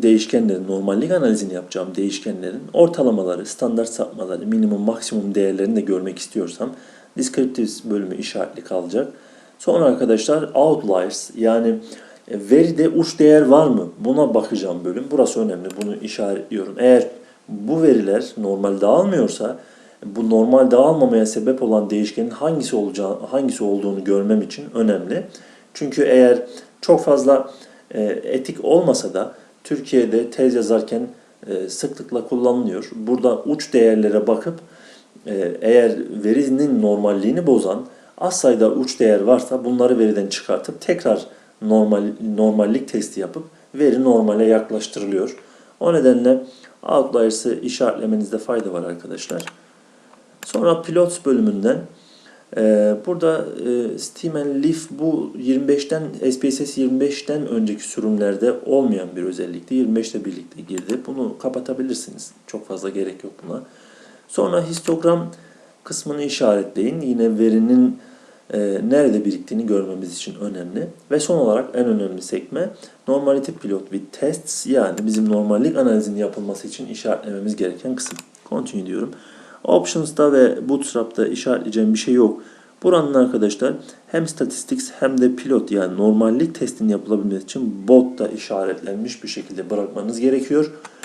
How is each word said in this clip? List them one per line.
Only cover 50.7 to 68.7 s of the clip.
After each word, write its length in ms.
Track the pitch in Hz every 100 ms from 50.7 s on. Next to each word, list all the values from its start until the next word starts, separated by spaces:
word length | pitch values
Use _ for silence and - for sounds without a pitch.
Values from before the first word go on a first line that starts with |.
| 165
pilots 440 | 170 170 170 - 139
bölümünden, 520 | 120 107 98 110 160 - - _ _ - - _ 113
e, 380 | 110 107 107 104 185
burada, 400 | 170 165 160 - - 120
e, 340 | 123 117 -
steam 360 | - - 170 151
and 280 | 143 139
leaf 140 | 156 160 - 139
bu 320 | 160 151 - -
yirmi 300 | 127 135 139
beşten, 360 | 143 - 156 156 - 131
S 80 | 127
P 120 | 139
S 140 | 131 139
S 160 | -
yirmi 180 | 131 131
beşten 480 | 143 143 - 151 143
önceki 360 | 117 107 101
sürümlerde 680 | - - 107 104 101 98 120 123 -
olmayan 420 | 135 123 98 90 90
bir 80 |
özellikti. 520 | 92 87 90 85 - 131
Yirmi 200 | 110 113
beşle 300 | 110 107 95
birlikte 360 | 87 - 82
girdi. 380 | 87 92 - 127 131
Bunu 300 | 135 113 -
kapatabilirsiniz. 920 | 131 127 127 127 131 117 - - - - -
Çok 200 | 107 -
fazla 220 | 95 98
gerek 340 | 98 95 92
yok 100 | 101 - 85
buna. 140 | - - - - - - - _
Sonra 360 | - 190 175
histogram 680 | 165 165 - 165 170 170 - - - - _ _
kısmını 400 | - - 151 147
işaretleyin. 800 | 147 139 120 104 95 - 113 160
Yine 380 | 135 117 113 110
verinin, 580 | 113 110 113 127 127 - - - - _ -
e, 280 | 104 104